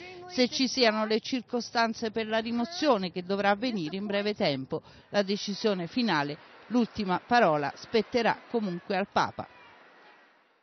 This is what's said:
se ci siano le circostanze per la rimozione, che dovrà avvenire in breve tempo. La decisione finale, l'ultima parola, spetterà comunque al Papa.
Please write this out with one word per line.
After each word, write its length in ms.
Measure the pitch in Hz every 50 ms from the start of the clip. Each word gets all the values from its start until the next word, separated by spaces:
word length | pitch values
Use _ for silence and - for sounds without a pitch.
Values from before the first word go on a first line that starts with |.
| - - - - - -
se 200 | - 254 247 233
ci 200 | - - 269 233
siano 400 | - 262 240 226 214 214 220 214
le 120 | 220 226
circostanze 920 | - - - 254 - - - 240 220 - - 240 233 226 226 - 233 220
per 160 | 202 226 220 214
la 100 | 220 220
rimozione, 720 | 220 233 233 233 240 - - - 311 302 247 196 190 180
che 120 | - 185 175
dovrà 260 | 175 196 196 202 196
avvenire 460 | 208 202 233 262 226 202 160 151 185
in 100 | 190 208
breve 300 | 208 196 202 202 208 208
tempo. 480 | - 208 160 139 131 131 - 170 151 - - - - - -
La 140 | - 202 202
decisione 640 | 190 208 196 - - 196 - - 220 202 185 170 170
finale, 500 | - 254 240 214 170 151 143 143 147 - - - - - - -
l'ultima 520 | 208 247 233 - - - 208 190 180 - -
parola, 480 | - 240 240 226 175 151 151 147 139 -
spetterà 680 | - - - - 226 202 - - 247 226 202 - - - -
comunque 480 | - 233 214 190 175 175 - - 202
al 120 | 185 202 -
Papa. 360 | - 202 151 - - - 90 - - - - - - - - - - - - - - - _ _ _ _ _ _ _ _